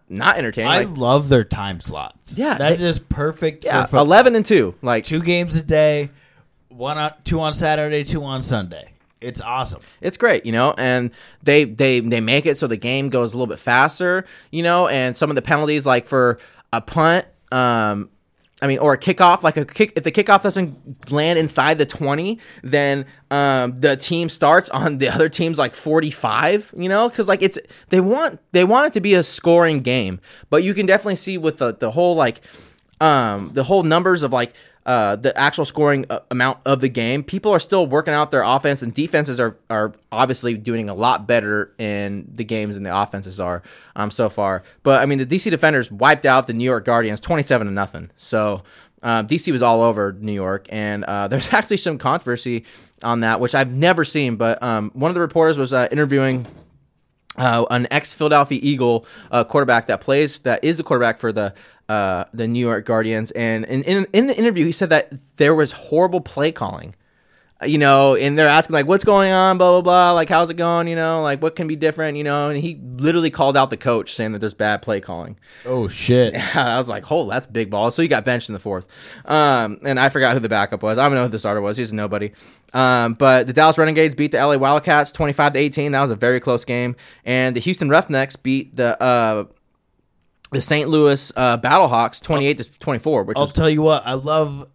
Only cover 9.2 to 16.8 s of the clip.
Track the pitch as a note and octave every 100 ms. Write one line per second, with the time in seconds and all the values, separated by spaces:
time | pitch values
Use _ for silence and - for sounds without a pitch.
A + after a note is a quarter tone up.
9.2 | A#2+ A#2 A2+ B2+ A#2+ - - _ F3+ -
10.2 | A#3+ D3+ A2+ A2+ - - B2+ B2+ A#2+ -
11.2 | - - - D3 C3+ A2+ C3+ B2+ A#2 A#2
12.2 | A2 C#3 D#3 C#3 C#3 A2+ A#2 C3+ C#3 B2+
13.2 | A#2 A#2+ A#2+ D2 - A#2+ D3 - F3+ F3+
14.2 | F#3 - _ D#3 E3+ F3 F3+ C3+ B2+ A#2+
15.2 | D3+ C#3 - D3+ D3+ D3 C3+ B2 - C3+
16.2 | B2 A#2 - _ _ A#2